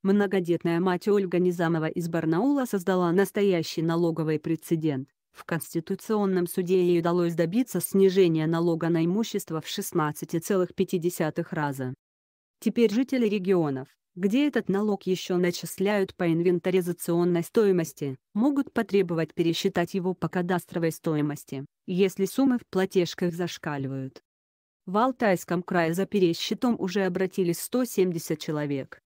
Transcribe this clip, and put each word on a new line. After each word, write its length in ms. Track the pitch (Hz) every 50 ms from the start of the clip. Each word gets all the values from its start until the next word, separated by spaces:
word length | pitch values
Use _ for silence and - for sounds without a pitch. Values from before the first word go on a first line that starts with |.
Многодетная 760 | - 190 196 208 202 190 202 196 180 165 170 160 - 170 170 170
мать 300 | 185 190 180 175 - 214
Ольга 300 | 202 208 196 175 180 175
Низамова 500 | 180 180 175 170 170 165 170 160 156 160
из 220 | - 175 170 170
Барнаула 560 | 165 165 160 160 160 170 226 277 285 277 254
создала 440 | 240 - 196 175 196 185 185 180 170
настоящий 680 | 165 190 196 190 - 214 202 202 185 165 156 - - -
налоговый 580 | 160 165 165 170 175 170 165 165 160 156 156 151
прецедент. 720 | - 170 165 156 - - 170 160 156 156 143 131 139 _ _ _ _ _
В 120 | _ - -
Конституционном 1000 | - 170 160 - - - 170 165 - 196 185 - - 220 214 202 196 185 180 175
суде 380 | 175 - - 185 170 190 185 180
ей 140 | 175 175 170
удалось 340 | 165 170 170 180 175 170 170
добиться 460 | 160 202 170 180 240 262 - - 180
снижения 640 | - - - 196 190 190 180 196 190 170 160 156 156
налога 440 | 156 165 165 170 175 165 160 170 165
на 120 | 170 160 165
имущество 560 | 170 185 214 233 - - 202 - - 160 160
в 40 | -
шестнадцати 720 | - - - 196 - - 175 151 151 143 - - - - 165
целых 360 | - - 214 185 180 175 -
пяти 240 | - 196 - - 180
десятых 560 | 156 180 - - 175 156 147 - 165 - -
раза. 400 | 160 151 143 139 135 131 127 135 _ _ _ _ _ _ _ _ _ _ _ _ _
Теперь 320 | - 226 - 240 233 214
жители 340 | 196 233 269 247 277 254 233
регионов, 600 | 214 202 214 180 185 196 175 165 147 135 131 135 _ _ _ _ _ _
где 300 | 180 180 202 202 269 294
этот 220 | 294 - 233 - -
налог 360 | 190 196 208 214 202 196 -
ещё 340 | 185 185 170 - - 185 175
начисляют 760 | 175 175 175 - - 160 - - 190 202 214 202 190 196 -
по 160 | - 185 170
инвентаризационной 1120 | 165 165 170 185 175 170 - 190 175 190 175 175 170 - - - 170 170 175 180 175 170
стоимости, 760 | 170 - _ 233 214 202 190 175 160 - - - 147 139 131 - _ _ _
могут 360 | 202 233 294 285 277 277 -
потребовать 640 | _ 240 226 - 185 202 185 175 175 160 160 -
пересчитать 640 | - - 170 165 165 - - 196 - 180 175 170 -
его 200 | 196 175 185 180
по 140 | _ - 160
кадастровой 640 | - 185 175 175 190 170 - _ - 175 165 165
стоимости, 760 | 156 - - 170 156 151 147 147 147 - - - - 135 139 - _ _ _
если 380 | - 185 175 196 185 - - 196
суммы 340 | 190 - - 269 277 247 233
в 80 | - _
платежках 640 | - 185 190 190 - 190 175 165 - - 185 175 165
зашкаливают. 880 | 170 180 165 - - - 165 147 143 135 131 135 135 131 131 _ - _ _ _ _ _ _ _ _ _ _ _ _ _
В 100 | - 180
Алтайском 680 | 208 233 269 254 _ 247 208 185 170 - - 175 175 175
крае 300 | - 185 175 165 160 165
за 120 | 180 190
пересчетом 720 | - - 208 180 165 170 - - - 226 - - 247 233 -
уже 260 | - 190 175 202 190
обратились 540 | 185 175 185 190 185 - - 185 170 165 -
сто 260 | - - - 254 254
семьдесят 540 | 233 - - 185 185 170 165 - - 165 151
человек. 640 | - - 156 151 147 143 143 135 135 - - - _ _